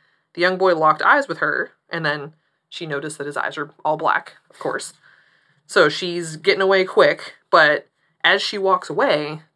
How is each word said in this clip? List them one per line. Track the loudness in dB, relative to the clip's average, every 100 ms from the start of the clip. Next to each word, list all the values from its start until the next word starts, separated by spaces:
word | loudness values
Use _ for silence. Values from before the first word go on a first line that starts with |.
| _ _ _
the | -2
young | -2 2
boy | 2
locked | 4 2 2
eyes | 2 2 0
with | -4
her, | -2 -2 -6 _ _
and | -6 -4
then | -4 -8 -18 _ _ _
she | -14 -8
noticed | -8 -8 -10
that | -8
his | -6
eyes | -6 -8
are | -12 _
all | -4 -2
black, | 0 -2 -4 -18 _
of | _
course. | -8 -6 -10 -16 _ _ _ _ _ _ _
So | 2 2
she's | 2 -6 -6 -8 -4
getting | -2 2
away | 2 2
quick, | 2 4 4 2 -8 -20 _
but | 4 6 2 -4 _ _ _
as | 2 2
she | 0 -2
walks | 0 0 0
away, | -2 0 0 -2 -10 -12